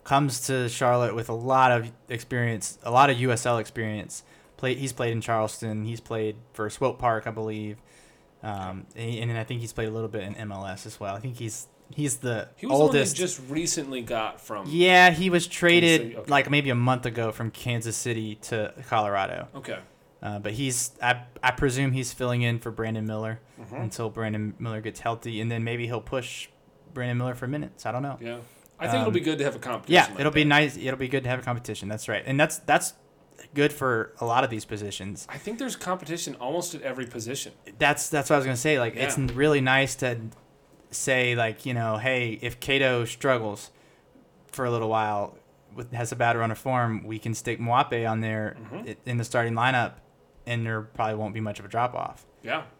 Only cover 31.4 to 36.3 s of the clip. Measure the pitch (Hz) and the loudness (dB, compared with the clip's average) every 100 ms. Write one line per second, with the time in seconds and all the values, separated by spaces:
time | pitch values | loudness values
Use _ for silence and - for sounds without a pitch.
31.4 | 123 120 117 107 98 107 - 104 - 135 | -2 -4 -6 -8 -6 -6 -4 -4 0 2
32.4 | 156 - - 165 - - _ _ _ - | 2 2 2 2 2 -10 _ _ _ -20
33.4 | - 143 147 - 131 113 - - 113 120 | -6 2 2 2 0 0 -2 -4 0 2
34.4 | 135 110 - 104 104 - 95 95 - 143 | 2 -2 -8 -8 -8 -8 -8 -10 -12 -12
35.4 | 208 233 262 196 180 185 170 170 160 | -10 -8 -8 -6 -4 -4 -6 -8 -8